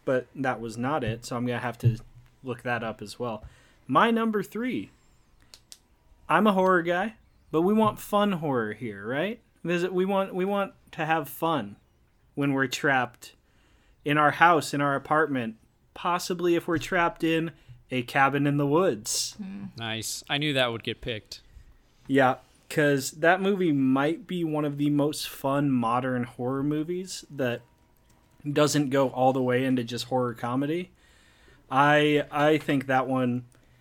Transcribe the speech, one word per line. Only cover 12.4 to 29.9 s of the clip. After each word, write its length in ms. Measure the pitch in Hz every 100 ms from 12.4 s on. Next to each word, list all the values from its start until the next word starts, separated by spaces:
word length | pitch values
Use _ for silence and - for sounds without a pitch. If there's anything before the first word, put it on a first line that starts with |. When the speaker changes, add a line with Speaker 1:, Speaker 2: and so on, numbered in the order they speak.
| 143
Speaker 1:
we're 140 | 135 131
trapped 640 | - 151 131 120 - - _ _ _ _ _ _ _
in 140 | 147 151
our 140 | 147
house, 420 | 139 170 165 -
in 80 | 143
our 120 | 143
apartment, 600 | 139 - 151 151 135 113 110 _ _ _
possibly 600 | - 185 175 - 175 175
if 140 | 170 170
we're 80 | 165
trapped 480 | - 185 170 165
in 260 | 160 160 160 - - - _
a 120 | 127
cabin 440 | 123 143 139 139 143
in 120 | 143
the 80 | 143
woods. 680 | 151 185 110 110 - - -
Speaker 2:
Hmm. 220 | 95 101 98 113
Speaker 3:
Nice. 440 | 113 110 107 - -
I 80 | 143
knew 160 | 151
that 180 | 135 123
would 140 | 113
get 160 | 120 110
picked. 400 | 127 110 - - - - - - _ _ -
Speaker 1:
Yeah, 300 | 135 127 131 - _ _
'cause 440 | - 147 143 127
that 280 | 156 165 185
movie 320 | 190 202 175
might 540 | 143 131 135 143 165 -
be 180 | 180
one 220 | 165 151 151
of 100 | 143
the 140 | 147
most 400 | 147 143 147 -
fun 400 | - 135 139 143
modern 540 | 127 113 123 131 123
horror 380 | 117 - 123 135
movies 600 | 147 151 156 180 185 - -
that 320 | 143 127 120 - _ _ _ _ _ _ _ 147
doesn't 380 | 143 147 147 143
go 180 | 139 131
all 240 | 127 131
the 100 | 131
way 220 | 127 123
into 180 | 131 127
just 220 | 117